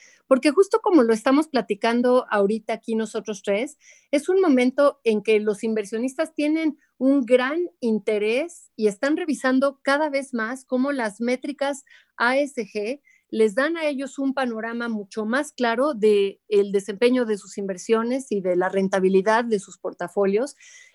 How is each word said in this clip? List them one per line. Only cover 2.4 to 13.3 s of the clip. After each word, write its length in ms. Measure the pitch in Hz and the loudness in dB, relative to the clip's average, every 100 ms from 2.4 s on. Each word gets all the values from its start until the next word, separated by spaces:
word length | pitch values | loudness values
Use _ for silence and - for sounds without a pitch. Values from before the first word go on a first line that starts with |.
| 202 220 - | 2 0 -4
aquí 240 | 220 - 220 | -8 -4 -4
nosotros 460 | 220 226 220 208 | -4 -6 -8 -8
tres, 340 | - 202 269 - _ _ _ | -4 -2 -4 -10 _ _ _
es 180 | 285 285 | -2 0
un 120 | 370 | 2
momento 580 | 381 254 247 254 285 - | 4 4 2 2 0 2
en 180 | 233 214 | -2 -2
que 160 | 202 214 | 2 0
los 240 | 214 202 | 0 -2
inversionistas 720 | 226 220 202 226 254 262 311 | -4 -4 -4 -6 -6 -4 -6
tienen 420 | - 294 320 320 285 _ _ | -2 -2 0 -2 -4 _ _
un 260 | 262 277 | 2 2
gran 360 | 226 247 254 320 349 - | 2 0 0 -4 -6 -4
interés 920 | 240 214 208 214 208 240 339 - - | -2 -2 -2 -2 0 -2 -4 -10 -20
y 140 | - 214 | -4 -4
están 280 | 196 277 320 | -2 -2 -2
revisando 600 | 349 247 262 262 277 277 | -2 -2 0 2 0 -2
cada 260 | - 277 311 | -2 0 0
vez 240 | 277 269 | -4 -6
más 300 | 240 220 262 | -6 -6 -8
cómo 260 | - 254 269 | -6 -2 -2
las 300 | 277 226 202 | -2 -4 -4
métricas 640 | 233 254 302 277 277 277 - - _ - | -4 -4 -6 -6 -6 -6 -12 -20 _ -4
A 200 | 233 269 | 0 0
S 280 | 285 262 202 | -2 -4 -8
G 340 | 214 208 285 _ _ | -8 -8 -8 _ _
les 280 | _ | _